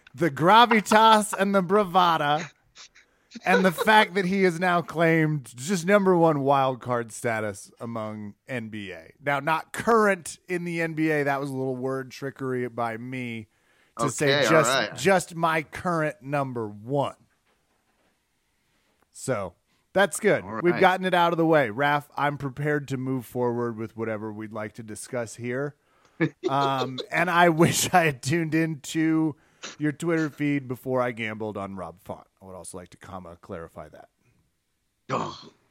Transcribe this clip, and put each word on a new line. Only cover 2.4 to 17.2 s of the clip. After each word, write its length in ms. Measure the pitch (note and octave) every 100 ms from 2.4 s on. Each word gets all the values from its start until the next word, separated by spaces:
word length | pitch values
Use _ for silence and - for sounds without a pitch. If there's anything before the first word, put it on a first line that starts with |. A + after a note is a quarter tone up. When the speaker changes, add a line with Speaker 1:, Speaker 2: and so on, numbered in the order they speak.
| E3 _ _ - - _ _ _ _ -
Speaker 1:
and 220 | - F#3+ F#3+
the 60 |
fact 420 | D#3+ G#3 G#3+ G#3+
that 100 | F3+ F3+
he 180 | G3
has 180 | F#3 E3
now 200 | F#3 F3
claimed 720 | - D3+ E3 E3 D#3 D3+ C3 A#2+
just 280 | C3+ G3 E3+
number 300 | G#3 F#3+ F3
one 260 | E3 D3
wild 380 | C3+ C#3 C3 B2+
card 320 | B2 A#2+ A#2
status 580 | - A#2+ A2 G#2+ G2 - -
among 540 | A#2+ A#2 G#2+ G#2+ G#2 - -
N 220 | B2+ A2
B 220 | G#2+ G2
A. 180 | F2 E2 _
Now, 200 | C#3+ C#3+
not 320 | C#3+ D#3+ -
current 640 | - - A#3 G#3 F#3 D3 - -
in 160 | F3+
the 160 | F3 E3+
N 140 | E3
B 160 | D#3 D#3
A. 140 | D3+
That 180 | C#3 C#3
was 80 | C#3+
a 40 |
little 220 | C3 C3 B2+
word 360 | C3 C3 C3
trickery 580 | - C#3 - C3 B2+ B2
by 260 | A#2 A#2 A2+
me, 520 | B2 C3 A#2+ A2+ G#2+ _ _ _ _ -
to 100 | A#2
say 300 | - D3 C#3+
Speaker 2:
Okay, 60 | B2
all 60 |
Speaker 1:
just, 220 | D#3+ D3
Speaker 2:
right. 220 | C3+ G#2 B2
Speaker 1:
just 400 | D3+ F#3+ - E3
my 260 | E3 D#3+
current 580 | D3+ - F#3 E3 D3+ -
number 460 | C3 C#3+ C3+ A#2+ G#2+
one. 480 | G#2 A2 C#3+ A#2 -